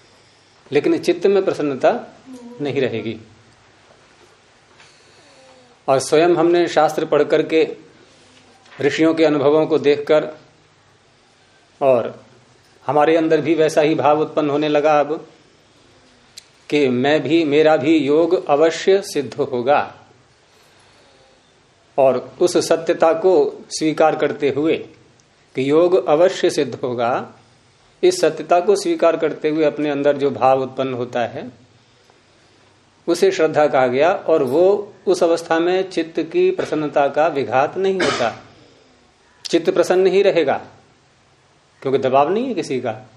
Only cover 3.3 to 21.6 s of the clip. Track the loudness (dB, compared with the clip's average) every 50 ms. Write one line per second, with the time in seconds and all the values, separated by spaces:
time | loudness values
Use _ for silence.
3.3 | -20 _ _ _ _ _ _ _ _ _ _ _ _ _ _ _ _ _ _ _
4.3 | _ _ _ _ _ _ _ _ _ _ -20 -20 _ _ _ _ _ _ _ _
5.3 | _ -20 -20 -20 -20 -20 _ _ _ _ -2 0 0 0 0 2 2 2 4 2
6.3 | 2 2 2 2 2 0 0 0 0 0 0 2 0 -4 -4 -2 0 0 0 2
7.3 | 0 0 0 0 0 0 0 0 -4 -16 -20 -20 _ _ _ _ _ _ _ _
8.3 | _ _ _ _ _ _ _ -20 -10 -4 -4 -2 0 2 0 0 2 2 2 2
9.3 | 2 2 2 2 2 2 0 0 -2 0 2 2 0 0 0 0 0 0 0 -2
10.3 | -12 -18 -20 _ _ _ _ _ _ _ _ _ _ _ _ _ _ _ _ _
11.3 | _ _ _ _ _ _ _ _ _ -2 2 2 2 2 0 -6 -12 -14 -20 _
12.3 | _ _ _ _ _ _ _ _ _ _ -8 -2 2 2 4 4 2 2 2 2
13.3 | 0 0 0 0 0 2 0 2 2 2 2 2 0 2 2 2 2 2 0 -2
14.3 | -2 -2 -2 0 -2 -2 -2 0 0 2 2 2 2 2 2 0 -4 -10 -10 -20
15.3 | -20 _ _ _ _ _ _ _ _ _ _ _ _ _ _ _ _ _ _ _
16.3 | _ -20 _ _ _ _ _ -4 0 0 0 0 0 0 0 0 0 0 0 0
17.3 | 0 0 0 2 2 2 4 4 2 2 2 2 2 2 2 2 2 2 2 2
18.3 | 0 -2 0 0 2 2 2 0 0 -2 0 2 2 2 0 -4 -6 -6 -6 -6
19.3 | -6 -6 -6 -4 -4 -4 0 0 0 0 0 -4 -12 -20 -20 _ _ _ _ _
20.3 | _ _ _ _ _ _ _ _ _ _ _ _ _ _ _ _ _ _ _ _
21.3 | _ _ _ _ _ _